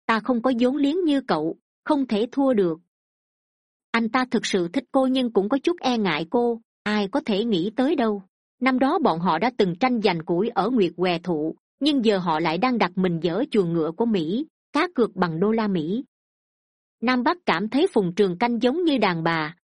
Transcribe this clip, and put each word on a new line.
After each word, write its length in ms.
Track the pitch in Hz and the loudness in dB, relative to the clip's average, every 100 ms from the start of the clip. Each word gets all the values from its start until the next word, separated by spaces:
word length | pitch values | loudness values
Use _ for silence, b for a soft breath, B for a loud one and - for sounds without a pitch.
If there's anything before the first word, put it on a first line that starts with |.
| - | -4
"Ta 140 | 226 | -2
không 220 | 214 247 | 0 -2
có 100 | 247 233 | 0 2
vốn 160 | 247 294 | 2 2
liếng 280 | 277 339 | 0 0
như 160 | 339 277 | 0 0
cậu, 360 | - 165 156 - _ _ | 0 -2 -2 -6 _ _
không 220 | - 302 262 | -2 -2 0
thể 200 | 208 247 | -2 -2
thua 200 | - 269 | 0 0
được." 260 | 226 180 160 _ _ _ _ _ _ _ _ _ _ _ | 2 0 -2 _ _ _ _ _ _ _ _ _ _ _
Anh 180 | 226 226 | -2 0
ta 160 | 254 254 | -2 0
thực 160 | 226 - | -2 0
sự 220 | 196 170 | -2 -2
thích 160 | 269 - | -4 -2
cô 140 | 269 262 | 0 0
nhưng 260 | 262 247 | 0 0
cũng 160 | 214 202 | 0 0
có 100 | 277 | 0
chút 180 | 330 349 | -2 -2
e 180 | 262 240 | -2 0
ngại 280 | 196 151 165 | 0 0 -2
cô, 300 | 240 240 233 _ _ | 0 0 -2 _ _
ai 260 | - 214 196 | -4 -2 -2
có 120 | 277 302 | -4 -2
thể 180 | 196 | -2
nghĩ 260 | 233 190 190 220 | 0 0 -2 0
tới 200 | 254 320 | 0 2
đâu. 260 | 226 202 190 _ _ - | 0 -2 -8 _ _ -2
Năm 180 | 247 254 | 0 2
đó 200 | 269 359 | 2 2
bọn 220 | 233 165 | 0 0
họ 180 | 180 160 | 0 0
đã 120 | 226 240 | 0 0
từng 180 | 190 170 | 0 0
tranh 200 | 254 240 | 0 2
giành 220 | 202 170 | 0 -2
củi 240 | 160 170 226 | -2 -2 0
ở 220 | 220 190 | 0 0
Nguyệt 220 | 254 175 175 | 2 0 0
Què 220 | 180 170 | -2 -2
Thụ, 380 | 180 160 156 - _ - | -2 -4 -4 -8 _ -4
nhưng 240 | 277 277 | 0 2
giờ 140 | 220 196 | 2 0
họ 220 | 180 156 | 0 0
lại 180 | 170 175 | 0 0
đang 200 | 254 240 | 0 0
đặt 140 | 185 180 | -2 0
mình 220 | 185 165 | 0 0
dở 220 | 170 175 254 | -2 -2 -2
chuồng 220 | 226 170 | 0 0
ngựa 180 | 170 156 | 0 -2
của 160 | 170 233 | -2 -2
Mỹ, 400 | 202 156 220 320 _ _ | 0 -2 -4 -6 _ _
cá 160 | 285 359 | -2 -2
cược 220 | 359 214 185 | 0 -2 0
bằng 240 | 180 160 | -2 0
đô 100 | 202 | 0
la 180 | 226 214 | 0 0
Mỹ. 360 | 185 151 220 - _ _ _ _ _ _ _ _ - | -2 -2 -6 -8 _ _ _ _ _ _ _ _ -6
Nam 220 | 233 254 | 0 2
Bắc 160 | 247 359 - | 0 -2 0
cảm 220 | 170 214 | -2 0
thấy 180 | 262 381 | 0 2
Phùng 220 | 240 180 | 2 0
Trường 240 | 175 196 175 | 2 0 2
Canh 240 | 240 233 | -2 0
giống 220 | 240 311 | 0 2
như 140 | 339 277 | 0 2
đàn 240 | 196 170 | 2 0
bà, 340 | 165 165 156 - _ | 0 0 -4 -8 _